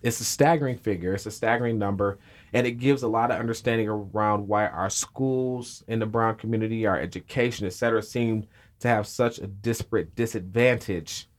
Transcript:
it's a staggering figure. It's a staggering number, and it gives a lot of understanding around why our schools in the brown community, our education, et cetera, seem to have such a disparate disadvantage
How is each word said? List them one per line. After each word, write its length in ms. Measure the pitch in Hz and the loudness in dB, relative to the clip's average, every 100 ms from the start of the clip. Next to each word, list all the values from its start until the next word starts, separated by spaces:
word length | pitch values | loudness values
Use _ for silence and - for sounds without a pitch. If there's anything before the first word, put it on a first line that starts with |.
it's 160 | 113 113 | -2 -2
a 40 | |
staggering 540 | 110 - 151 165 139 123 | -6 4 4 4 2 -2
figure. 360 | - 95 90 98 | -2 -2 -2 -2
It's 100 | - | -4
a 60 | |
staggering 480 | - 113 117 120 113 | -2 0 2 2 0
number, 400 | 101 98 101 101 - - - | 0 0 0 -2 -14 -20 -2
and 140 | 117 123 | 0 0
it 60 | |
gives 280 | 120 131 135 | 2 2 2
a 60 | 123 | 2
lot 240 | 113 120 | 2 2
of 80 | 117 | 0
understanding 500 | 117 113 - 113 107 | -2 -2 0 2 0
around 580 | 107 98 107 107 104 101 | -2 -4 0 2 2 2
why 200 | 104 107 | 0 0
our 220 | 82 98 | 0 -2
schools 960 | - - - 135 131 127 123 120 - - | -2 -6 -2 0 0 0 -4 -8 -14 -4
in 120 | 113 | -2
the 60 | 110 | 0
brown 300 | 113 113 110 | 2 2 0
community, 500 | 110 113 110 113 107 | -2 0 0 0 2
our 120 | 90 | 0
education, 680 | 90 87 - - 120 117 98 | -2 -8 -6 0 0 0 -6
et 80 | |
cetera, 300 | - 117 113 | 0 0 2
seem 420 | 107 123 117 110 107 - - _ | 0 -2 0 0 -4 -16 -20 _
to 80 | 120 | 0
have 200 | 113 104 | 2 0
such 320 | - 120 117 | 0 0 0
a 80 | 98 | -12
disparate 680 | 98 110 113 - 110 80 - | -6 -2 -2 0 -2 -2 -4
disadvantage 1120 | 117 110 92 107 123 120 - 90 78 - - | -4 -4 -4 2 4 4 -2 -6 -6 -12 -14